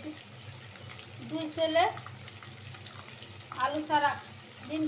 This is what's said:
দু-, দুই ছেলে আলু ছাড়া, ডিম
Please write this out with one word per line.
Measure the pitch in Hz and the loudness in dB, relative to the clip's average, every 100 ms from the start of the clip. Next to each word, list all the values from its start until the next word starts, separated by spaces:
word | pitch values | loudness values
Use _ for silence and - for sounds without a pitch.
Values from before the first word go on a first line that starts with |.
দু-, | 311 311 - - - - - - - - - - - | -4 -8 -10 -12 -10 -10 -12 -12 -10 -10 -10 -8 -4
দুই | 311 311 320 | -2 -2 2
ছেলে | 320 320 392 - - - - - - - - - - - - - - - - - | 6 8 8 4 -8 -10 -10 -10 -10 -10 -10 -10 -10 -10 -10 -10 -10 -10 -8 0
আলু | 262 302 311 | 2 2 4
ছাড়া, | 302 285 - - - - - - | 6 6 4 -4 -12 -12 -10 -2
ডিম | 311 | 2